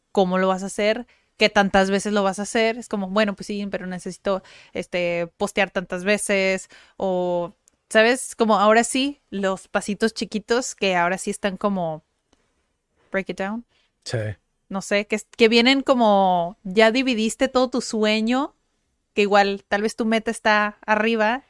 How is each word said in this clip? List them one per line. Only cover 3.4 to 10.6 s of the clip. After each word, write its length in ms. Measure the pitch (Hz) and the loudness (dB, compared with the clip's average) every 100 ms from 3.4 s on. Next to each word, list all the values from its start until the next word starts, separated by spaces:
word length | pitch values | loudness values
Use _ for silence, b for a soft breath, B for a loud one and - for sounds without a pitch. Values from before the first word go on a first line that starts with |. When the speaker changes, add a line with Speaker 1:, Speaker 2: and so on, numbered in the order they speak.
| - | -8
Speaker 1:
sí, 180 | 208 202 | -8 -6
pero 160 | 185 185 | -8 -8
necesito, 560 | 180 190 180 202 190 - B B | -10 -10 -8 -4 -4 -6 B B
este, 560 | 185 180 180 175 170 170 - | -10 -6 -4 -2 -2 -6 -4
postear 320 | 202 - 190 | -4 -2 -2
tantas 340 | 190 180 180 | -4 -6 -4
veces 640 | 185 208 - 196 190 190 - b b b | -2 -2 0 0 0 -2 -6 b b b
o, 560 | 190 180 180 175 170 - _ _ - | -4 -2 -2 -2 -4 -12 _ _ -2
¿sabes? 460 | 220 226 254 - - | 2 4 2 -4 -2
Como 220 | 220 202 | 2 4
ahora 260 | 208 226 | 4 4
sí, 360 | 233 262 277 285 _ | 2 0 -2 -6 _
los 360 | 196 196 185 - | -6 -4 -4 -4
pasitos 460 | 202 196 196 220 | -6 -4 -2 -2
chiquitos 600 | - 208 214 - 233 | -2 -8 -6 -2 -2